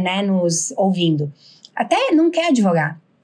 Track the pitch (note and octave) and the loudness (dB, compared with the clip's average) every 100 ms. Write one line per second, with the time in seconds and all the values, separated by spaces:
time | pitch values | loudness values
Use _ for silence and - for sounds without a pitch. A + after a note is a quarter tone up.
0 | F#3 F#3+ G3+ F#3+ F3 E3 - - F#3+ F3+ | -2 -2 0 0 0 -2 -4 -2 0 2
1 | E3+ D3+ D3 - - - - - G#3 F#4+ | 0 0 -2 -8 -20 -20 -12 -6 -2 0
2 | C5 D#4+ E4 E4+ E4+ B3+ G3 E3+ D3+ E3 | 2 2 2 0 0 2 2 2 -2 -6
3 | _ _ | _ _